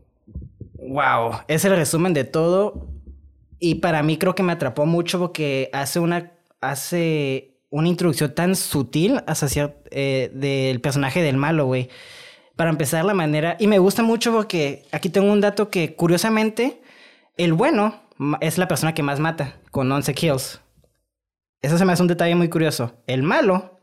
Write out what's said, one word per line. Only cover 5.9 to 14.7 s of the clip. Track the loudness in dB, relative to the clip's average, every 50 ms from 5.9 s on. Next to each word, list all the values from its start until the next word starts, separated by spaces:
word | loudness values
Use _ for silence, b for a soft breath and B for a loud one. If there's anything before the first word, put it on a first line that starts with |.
| -2 0
una, | 0 0 0 -2 -4 -8 _ _ _ _ _ _
hace | -6 -6 -6 -6 -6 -4 -2 -2 0 0 0 0 0 -2 -4 -4 -8 -12 _ _ _ _
una | -2 0 0 0
introducción | 2 2 0 0 2 0 0 -2 0
tan | 0 0 0 0
sutil | 0 -2 -2 -2 -2 -2 -2 0 0 2 2 2 0 -2
hacia | -4 -4 -2 -2 -2
cier-, | 0 -2 -2 -4 -6 -12 -18 -10
eh, | -6 -4 -2 -2 0 -2 -2 -4 -6
del | -4 -4 -2 0 0 0 0 -2 -2
personaje | -2 -2 0 0 0 0 0 0
del | 0 2 2
malo, | 2 2 2 2 2 2
güey. | 0 0 -2 -2 -6 B B B B B B B B B B B B B
Para | -2 0 0
empezar, | 0 0 -2 -2 0 0 0
la | 0 0
manera, | 0 0 0 0 0 0 -2 -2 0
y | 2 4
me | 4 6
gusta | 4 4 4 2
mucho | 2 2 2 2 0 0
porque | 0 0 0 0 -2 -2 -2 -2